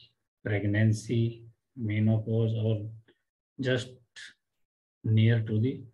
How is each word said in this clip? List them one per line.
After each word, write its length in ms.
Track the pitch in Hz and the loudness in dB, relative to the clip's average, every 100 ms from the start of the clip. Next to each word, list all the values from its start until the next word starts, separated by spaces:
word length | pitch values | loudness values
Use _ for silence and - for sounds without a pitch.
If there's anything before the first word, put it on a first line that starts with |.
| - _ _ _ | -14 _ _ _
pregnancy, 1000 | 104 104 104 101 110 107 - 120 117 117 - _ _ - | -4 -2 0 2 4 2 0 0 0 -4 -16 _ _ -8
menopause 800 | 110 104 107 110 110 113 113 | -4 0 2 2 0 0 0
or 220 | 110 110 107 104 - - _ _ _ _ - | 0 -2 -2 -4 -14 -20 _ _ _ _ -6
just 300 | 131 127 - - _ - - - _ _ _ _ _ _ | -2 -2 -4 -14 _ -20 -20 -20 _ _ _ _ _ _
near 360 | 113 110 110 117 110 | 0 4 4 4 0
to 120 | 107 | -2
the 200 | 120 - - | -2 -4 -12